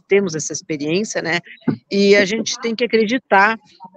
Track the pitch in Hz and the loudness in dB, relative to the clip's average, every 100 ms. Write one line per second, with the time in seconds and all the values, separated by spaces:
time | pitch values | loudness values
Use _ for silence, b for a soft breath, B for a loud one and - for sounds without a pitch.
0 | - 196 196 156 - 147 - 156 147 175 | 0 0 0 -4 -8 -10 -8 -6 -2 -2
1 | 214 175 165 170 - B B B - 202 | -4 -6 -4 -4 -6 B B B -4 0
2 | 202 202 190 226 220 - 233 220 240 226 | 4 4 4 -2 -6 -6 -6 -4 0 0
3 | 208 254 - 196 208 226 _ B B | 0 -2 2 4 4 0 _ B B